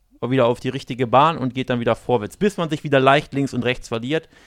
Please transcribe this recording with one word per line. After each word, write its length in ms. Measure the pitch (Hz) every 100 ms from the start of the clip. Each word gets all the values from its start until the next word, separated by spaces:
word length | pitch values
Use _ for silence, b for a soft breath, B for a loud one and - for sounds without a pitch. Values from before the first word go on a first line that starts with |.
| _ _
und 100 | 120
wieder 160 | 131 120
auf 140 | 120
die 80 | 131
richtige 380 | 135 - 120 123
Bahn 320 | - 294 -
und 160 | 127
geht 160 | 127 127
dann 100 | 123
wieder 160 | 120 113
vorwärts, 400 | - 123 104 -
bis 200 | 202 -
man 120 | 170
sich 120 | 151
wieder 160 | 151 139
leicht 320 | 131 143 -
links 220 | 139 139
und 80 | 127
rechts 260 | 117 123 -
verliert 400 | 113 123 156 - b